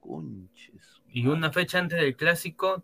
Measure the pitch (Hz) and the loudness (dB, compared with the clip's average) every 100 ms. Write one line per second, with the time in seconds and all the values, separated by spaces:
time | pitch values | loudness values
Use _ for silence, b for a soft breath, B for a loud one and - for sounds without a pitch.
0 | - 151 143 98 92 _ - - - _ | -12 -10 -10 -14 -18 _ -20 -20 -20 _
1 | _ 123 123 160 156 180 165 180 175 170 | _ 0 2 2 0 0 0 0 0 0
2 | 143 127 160 165 185 - 190 185 | 0 2 2 2 -2 -2 -2 -2